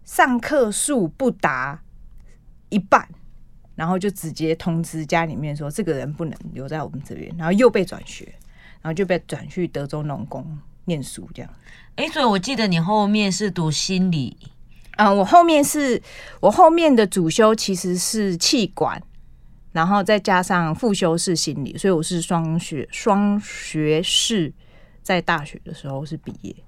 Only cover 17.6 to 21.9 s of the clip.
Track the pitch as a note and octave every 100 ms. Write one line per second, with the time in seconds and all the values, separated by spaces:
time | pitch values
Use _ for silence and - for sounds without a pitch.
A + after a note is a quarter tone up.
17.6 | - F#3 F#3 F3+ - A3 G3+ E3+ - C#4
18.6 | F#3+ - C#3 F2 - - - - - -
19.6 | - D#3+ E3 G#3 F#3+ G#3+ G3 F3+ F3+ F3+
20.6 | E3 D#3+ B3 G3+ F#3 E3 E3+ E3 - D3
21.6 | C3+ - G3